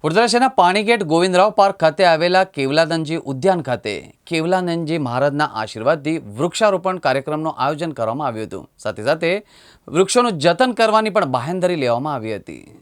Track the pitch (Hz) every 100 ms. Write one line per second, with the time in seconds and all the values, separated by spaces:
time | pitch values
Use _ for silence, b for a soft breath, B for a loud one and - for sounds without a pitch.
0 | 156 175 233 233 254 254 175 190 208 233
1 | 170 165 185 180 208 - 196 190 160 156
2 | 180 160 175 185 190 - 135 151 160 165
3 | 156 165 - 135 185 180 135 120 107 92
4 | - _ - 170 160 185 180 165 160 165
5 | 131 120 143 143 151 110 110 110 117 160
6 | 143 160 113 104 170 - 214 190 185 185
7 | 147 131 135 151 160 - 131 151 165 131
8 | 110 127 143 110 107 92 - _ 110 104
9 | 110 160 170 196 208 b b b - 151
10 | 190 247 240 175 156 170 254 220 220 214
11 | 214 196 170 127 127 185 175 175 123 120
12 | 147 139 110 104 - 67 50 -